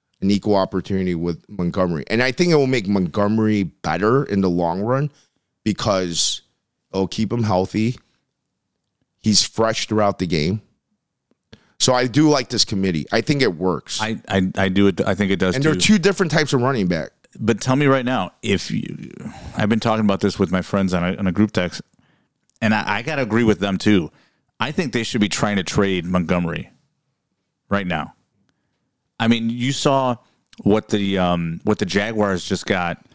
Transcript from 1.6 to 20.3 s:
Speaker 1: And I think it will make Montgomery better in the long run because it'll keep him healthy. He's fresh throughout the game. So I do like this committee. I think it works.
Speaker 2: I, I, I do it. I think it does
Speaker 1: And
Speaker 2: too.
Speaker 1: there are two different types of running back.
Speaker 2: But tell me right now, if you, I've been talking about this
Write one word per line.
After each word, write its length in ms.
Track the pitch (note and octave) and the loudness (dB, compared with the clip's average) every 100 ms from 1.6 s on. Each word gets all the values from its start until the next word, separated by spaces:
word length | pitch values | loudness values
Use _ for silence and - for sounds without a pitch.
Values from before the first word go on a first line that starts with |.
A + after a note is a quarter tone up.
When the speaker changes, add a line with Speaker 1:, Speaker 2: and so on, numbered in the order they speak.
| F2 F#2+ F2+ D#2+ - | -4 0 0 -2 -2
Speaker 1:
And 140 | A2+ | 0
I 80 | B2+ | 0
think 220 | B2+ F3+ | 0 2
it 20 | |
will 140 | D#3 C3 | 4 2
make 180 | C3 F#2+ | 0 0
Montgomery 800 | G2+ F2+ G#2+ G#2 A2 A2 G#2+ | 0 0 0 0 2 2 2
better 580 | F2+ - - E2 G#2 C3 | 0 -4 -4 0 2 2
in 160 | C#3+ G2+ | 2 0
the 80 | F#2+ | 2
long 300 | F2 E2+ F2+ | 2 0 -2
run 280 | G#2+ C3 D3 - _ _ _ _ | -2 -2 -2 -6 _ _ _ _
because 760 | - G2+ - G2 F2+ E2 - - - _ _ _ _ | -4 -2 0 0 0 -2 -2 -4 -10 _ _ _ _
it'll 140 | F#2+ F#2+ | -4 -2
keep 240 | - G#2+ | -2 -2
him 100 | A#2+ | -2
healthy. 540 | G#2+ F#2 F#2+ G#2 A2+ B2 _ _ _ _ _ _ _ _ _ _ _ _ | 0 2 0 0 -2 -4 _ _ _ _ _ _ _ _ _ _ _ _
He's 220 | A2+ G2+ | 0 2
fresh 440 | - - A2+ A2 - | 0 0 0 0 -2
throughout 320 | G#2+ G#2 F#2+ | 0 2 0
the 60 | F#2 | -2
game. 340 | E2 D2+ G#2+ - _ _ _ _ _ _ _ _ - _ - | 0 0 -2 -8 _ _ _ _ _ _ _ _ -20 _ -2
So 140 | - | 2
I 120 | B2+ B2+ | 2 2
do 220 | A#2 D3+ | 4 4
like 200 | C#3+ B2+ | 4 0
this 160 | A#2 | -2
committee. 420 | - G2 F#2+ D#2+ - | -2 0 0 -2 -2
I 100 | A#2 | -2
think 200 | A#2 C#3+ | 0 2
it 140 | B2 D#2+ | 0 0
works. 440 | F#2 E2+ - - | -2 -2 -4 -6
Speaker 2:
I, 200 | A2 A2 - | -4 -4 -2
I, 200 | G2 F#2+ G2+ | 0 0 0
I 120 | F#2+ | 0
do 180 | F#2 G2+ | 4 4
it. 140 | E2+ | 4
I 160 | - F#2+ | 0 0
think 160 | G2+ | 0
it 80 | F#2+ | 0
does 160 | F#2 A#2+ | 0 2
Speaker 1:
And 80 | |
Speaker 2:
too. 60 | D3+ | 0
Speaker 1:
there 60 | F3+ | 2
are 40 | |
two 180 | - G#3+ | 4 4
different 320 | F3 F#3+ F3+ | 4 0 0
types 220 | D#3 D3 | 0 0
of 80 | C#3 | 0
running 240 | B2 C3 F#2 | 0 0 0
back. 240 | E2+ C#2 - _ - | -2 -4 -14 _ -4
Speaker 2:
But 200 | A2 G#2+ | -2 0
tell 120 | C3 C3 | 0 2
me 100 | C#3+ | 4
right 180 | C3+ | 4
now, 280 | B2 B2+ F2+ - | 2 -2 -4 -6
if 280 | A2 G2 - | -2 -2 -2
you, 400 | D#2 - - - - - - - - | -6 -6 -10 -14 -14 -14 -14 -10 -2
I've 140 | G#2+ | 0
been 100 | A2 | 2
talking 240 | A#2 A2 | 2 2
about 160 | G#2+ G2 | 2 2
this 180 | G2+ | 0